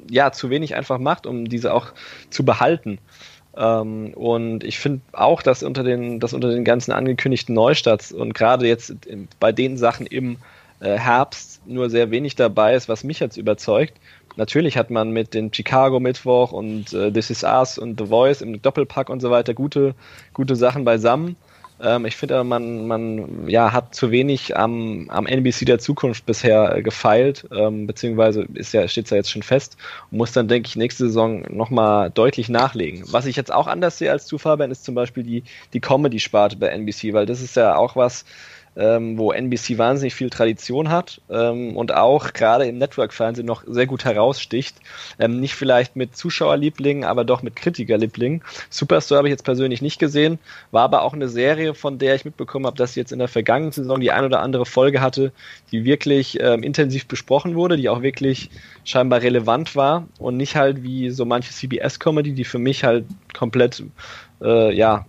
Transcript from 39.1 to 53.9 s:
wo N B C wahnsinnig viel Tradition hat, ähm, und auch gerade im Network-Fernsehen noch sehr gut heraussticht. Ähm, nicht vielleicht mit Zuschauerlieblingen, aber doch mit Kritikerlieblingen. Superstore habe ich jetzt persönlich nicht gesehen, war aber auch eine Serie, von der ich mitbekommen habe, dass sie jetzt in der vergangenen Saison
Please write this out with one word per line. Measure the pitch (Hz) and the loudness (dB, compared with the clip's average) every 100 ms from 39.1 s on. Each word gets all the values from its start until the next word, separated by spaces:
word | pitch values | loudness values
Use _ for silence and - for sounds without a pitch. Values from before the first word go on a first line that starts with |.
| 113 | -2
wo | 107 | 0
N | - 127 | 0 -2
B | 120 | -4
C | - 117 | -2 0
wahnsinnig | 117 139 135 - | 2 2 -2 -4
viel | 127 | -6
Tradition | - 113 110 - 127 156 | 0 0 0 -4 -4 0
hat, | 170 175 - - | -2 -4 -12 -8
ähm, | 107 117 120 120 107 | -2 0 -2 -6 -6
und | 117 | -2
auch | - 113 143 - | 4 6 4 0
gerade | - 113 120 131 | 0 4 4 2
im | 120 | -2
Network-Fernsehen | 131 - 110 - 113 120 117 | -4 -2 -4 -2 -4 -4 -6
noch | 113 - | -6 -4
sehr | 120 131 | 0 0
gut | 131 | 0
heraussticht. | 131 104 117 139 - 117 135 - - - - - | 0 2 2 2 -4 -4 -6 -10 -20 -20 -14 -2
Ähm, | 131 120 | 0 0
nicht | 135 - | -4 -2
vielleicht | 139 123 123 - | 2 4 2 -2
mit | 123 - | -8 -6
Zuschauerlieblingen, | 175 - 151 147 151 - 143 143 101 | -6 0 2 2 0 0 -2 0 0
aber | 120 | 0
doch | 117 123 | 2 0
mit | 143 - | -2 -6
Kritikerlieblingen. | - 170 117 107 110 - 120 160 - - - | -4 -4 0 0 0 -2 -2 -4 -8 -18 -14
Superstore | - 143 165 - 143 | -6 2 2 4 4
habe | 143 | 4
ich | |
jetzt | 135 - | 0 -2
persönlich | 127 131 120 | 0 0 -2
nicht | 143 - | -4 -2
gesehen, | 156 147 156 165 - - - | 0 2 2 0 -10 -20 -2
war | 113 | 2
aber | 123 135 | 4 4
auch | 117 | 0
eine | 147 131 | -2 -6
Serie, | 117 127 156 160 | 0 2 2 -2
von | 147 143 135 | -4 -6 -2
der | 135 135 | 0 0
ich | 151 | -2
mitbekommen | - 123 139 131 | -12 -8 -6 -4
habe, | - | -2
dass | 123 127 | -2 -2
sie | |
jetzt | 123 | -6
in | 123 | -4
der | 123 | -4
vergangenen | 117 107 123 156 | -2 2 2 0
Saison | 143 131 | -4 -4